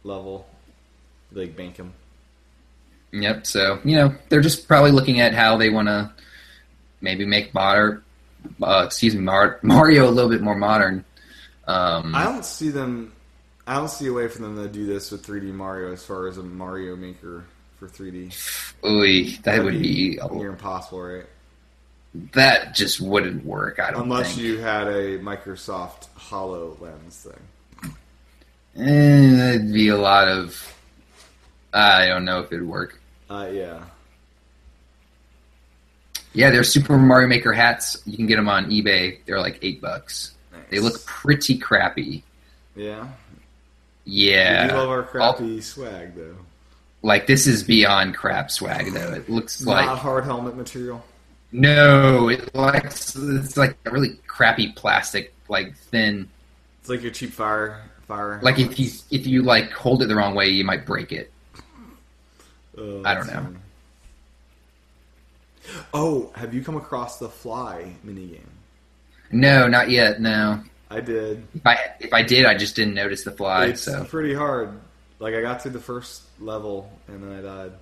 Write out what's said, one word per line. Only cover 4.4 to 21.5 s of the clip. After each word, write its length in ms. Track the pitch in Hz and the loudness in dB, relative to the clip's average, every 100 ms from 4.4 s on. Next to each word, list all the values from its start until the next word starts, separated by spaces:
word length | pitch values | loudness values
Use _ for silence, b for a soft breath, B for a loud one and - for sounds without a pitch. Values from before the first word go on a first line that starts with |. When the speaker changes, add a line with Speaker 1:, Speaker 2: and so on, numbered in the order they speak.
Speaker 2:
just 260 | 151 - - | 4 0 4
probably 240 | 151 143 | 6 8
looking 280 | 139 135 123 | 6 4 2
at 140 | 120 110 | 2 4
how 200 | 113 113 | 4 4
they 120 | 110 | 2
wanna 420 | 110 104 104 104 - b b b b b _ _ _ | 2 0 0 -4 -12 b b b b b _ _ _
maybe 260 | 95 92 101 | -8 -4 -2
make 280 | 104 104 | -2 -2
Mar-, 480 | 95 98 101 107 107 _ _ _ _ - - | -2 2 4 2 -2 _ _ _ _ -20 -6
uh, 200 | 90 95 87 | 2 2 2
excuse 260 | - 113 104 | 0 0 0
me, 60 | |
Mar-, 380 | 92 95 104 - | 0 2 2 2
Mario 480 | 113 - 156 147 127 | 4 6 8 8 6
a 20 | |
little 180 | 120 120 | 4 2
bit 100 | 113 | 2
more 140 | 104 101 | 0 -2
modern. 500 | 101 107 95 95 - b b b b b - | 0 2 2 -2 -10 b b b b b -4
Um, 480 | 92 90 82 82 80 | -2 0 -2 -4 -4
Speaker 1:
I 80 | |
don't 200 | 185 262 | -4 -6
see 280 | - - 156 | -10 -8 -6
them. 400 | 139 131 120 113 _ _ _ _ _ - | -6 -6 -8 -12 _ _ _ _ _ -8
I 80 | 135 | -6
don't 140 | 151 | -6
see 160 | - 139 | -8 -6
a 60 | |
way 140 | 123 117 | -4 -6
for 160 | 117 | -8
them 120 | 107 104 | -12 -10
to 100 | 101 | -10
do 180 | 104 104 | -8 -6
this 240 | 101 95 | -6 -8
with 160 | 101 - | -16 -12
three 140 | 104 | -12
D 80 | 98 | -10
Mario 440 | 95 95 95 92 | -12 -10 -10 -10
as 120 | 90 - | -12 -12
far 220 | 95 92 | -10 -10
as 100 | 92 | -10
a 60 | |
Mario 520 | 90 90 92 95 92 90 | -14 -14 -12 -12 -12 -14
Maker 500 | 92 90 87 85 87 _ _ _ | -16 -18 -18 -18 -20 _ _ _
for 80 | 95 | -20
three 240 | - 98 | -18 -16
D. 180 | 90 90 92 B B B - 104 | -14 -16 -14 B B B -8 -2
Speaker 2:
Ooh, 360 | 104 101 92 - | 2 4 4 0
that 120 | - | -4
Speaker 1:
That'd 200 | - 110 | -2 0
Speaker 2:
would 100 | - - | 0 -2
Speaker 1:
be 300 | - - 92 | -2 -2 -4
Speaker 2:
be 60 | - | -4
a 80 | 87 | -10
Speaker 1:
near 200 | 90 101 | -10 -12
impossible, 500 | 92 98 92 - 92 | -12 -12 -12 -12 -16
right? 240 | 90 90 87 _ _ | -14 -16 -18 _ _